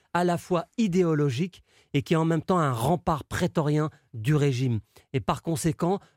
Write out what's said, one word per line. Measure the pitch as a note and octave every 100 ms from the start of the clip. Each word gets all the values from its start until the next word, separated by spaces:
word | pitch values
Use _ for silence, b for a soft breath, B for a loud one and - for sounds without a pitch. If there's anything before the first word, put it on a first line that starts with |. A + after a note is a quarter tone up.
| b
à | F3 F3+
la | E3+
fois | - F3 - -
idéologiques | A3 F3 E3+ D3+ D3 A#2+ F#3 - b b b
et | C#3+
qui | -
est | D#3+
en | D#3+
même | E3
temps | - F#3
un | D3
rempart | A#2 B2 F3 - D3+
prétorien | - - F3 - D3 D3+ D3+ b b
du | A#2 A2 D3+
régime. | C#3+ B2 C3 A2 - b b
Et | C3
par | G#2 D3
conséquent, | - D#3+ E3 - E3+ G3 b